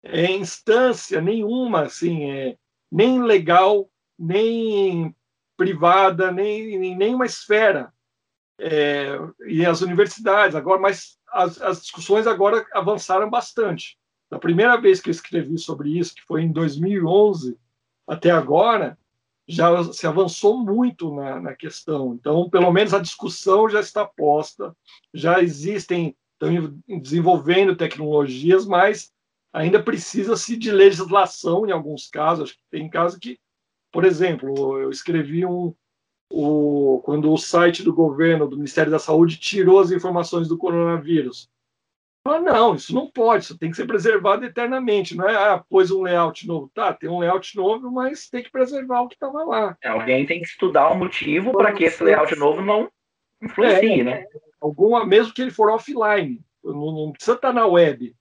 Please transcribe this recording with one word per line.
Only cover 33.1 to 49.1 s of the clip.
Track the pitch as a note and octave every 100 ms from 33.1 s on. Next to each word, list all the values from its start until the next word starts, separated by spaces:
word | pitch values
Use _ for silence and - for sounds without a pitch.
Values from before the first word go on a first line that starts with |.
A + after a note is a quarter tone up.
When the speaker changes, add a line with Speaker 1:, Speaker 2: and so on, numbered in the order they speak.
| F3
Speaker 1:
que, | A#3 B3 _ _ _ _ _
por | E3
exemplo, | F#3 D#3+ F3+ D3 C3+ C#3 C3+ C3+
eu | C3+
escrevi | C3+ - E3 C#3+ E3 F3+
um, | F3 F3 - _ _ _ _ _
o, | - D3 D3+ D3 C#3+ C#3 C3 -
quando | D3 D3+
o | D#3
site | - E3+ F3 E3
do | -
governo, | E3 D#3+ C#3 E3 E3 C#3+
do | C#3+
Ministério | C#3+ - D#3
da | D#3
Saúde, | - D#3 E3 D#3+
tirou | - G3 F3+ F#3+
as | F3
informações | F3+ F#3 F3 E3+ E3+ E3
do | E3
coronavírus. | F#3 E3+ E3+ E3 D3 D#3+ B2+ - - _ _ _ _ _ _ _ C4+
Fala, | D#4+
"Não, | F4 A#3+ A#3
isso | E3 - B3+
não | -
pode, | - A3+ G#3
isso | - -
tem | E3
que | E3
ser | -
preservado | G#3 G3 G#3 F#3+ G#3
eternamente." | B3+ - A#3+ C4 B3 G#3 F#3 E3
Não | F#3+
é, | A3
"Ah, | G#3 F3+ _
pôs | F#3+ F#3
um | F#3+
layout | F3+ F3 E3 D#3+ E3+
novo." | D#3+ C3+
Tá, | - G3+
tem | - D#3
um | F3
layout | E3+ F#3 - G#3
novo, | F#3+ A3+ B3+
mas | B3+ B3+ D4+ -
tem | B3
que | B3
preservar | C4 B3+ C#4+ B3+ B3
o |
que | B3